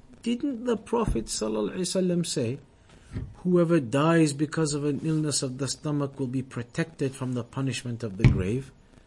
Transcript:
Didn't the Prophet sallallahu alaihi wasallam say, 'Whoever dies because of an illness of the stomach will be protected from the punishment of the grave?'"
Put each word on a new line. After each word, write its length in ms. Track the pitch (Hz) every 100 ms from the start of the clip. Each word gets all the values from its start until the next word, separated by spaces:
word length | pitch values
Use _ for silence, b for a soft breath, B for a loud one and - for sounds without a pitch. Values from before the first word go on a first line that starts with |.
| - -
Didn't 440 | 226 240 285 233 247
the 100 | 226
Prophet 500 | - 233 208 226 214
sallallahu 500 | - 214 214 202 185
alaihi 180 | 180 190
wasallam 300 | 185 175 165
say, 320 | 156 117 139 - _ B B B B B -
'Whoever 360 | 180 175 170 170
dies 540 | 117 139 156 165 151
because 400 | 135 151 165 151
of 100 | 147
an 160 | 147 139
illness 400 | 160 156 151 -
of 140 | 135 127
the 120 | 131
stomach 520 | - 151 147 139 139
will 60 | 131
be 160 | 131
protected 720 | 127 123 117 - 160 - 135
from 180 | - 127
the 120 | 123
punishment 580 | 113 131 135 120 123 117
of 160 | 113 92
the 100 | 117
grave?'" 420 | 95 92 127 139 - b b